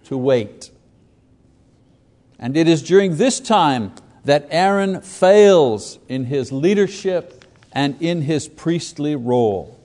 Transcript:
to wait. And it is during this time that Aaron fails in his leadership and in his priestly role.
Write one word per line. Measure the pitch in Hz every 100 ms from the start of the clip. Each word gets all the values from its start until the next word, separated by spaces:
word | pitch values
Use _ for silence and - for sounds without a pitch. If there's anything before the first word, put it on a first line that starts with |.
| _
to | 135
wait. | 127 127 101 - - _ _ _ _ _ _ _ _ _ _ _ _ _ _ _ _ _
And | 120 147
it | 160
is | 160
during | 131 185 196 151
this | 254 -
time | - 214 156 127 101 - _ _ 139
that | 143 143
Aaron | 160 190 196 196 190
fails | - - 185 208 202 180 135 107 - - _
in | 131 127
his | 139 120
leadership | 135 165 208 196 - 190 180 160 - _ _ _
and | 135 143 139
in | 165 175
his | 143 156 -
priestly | - 160 170 - - 147 147
role. | 120 123 113 95 76 -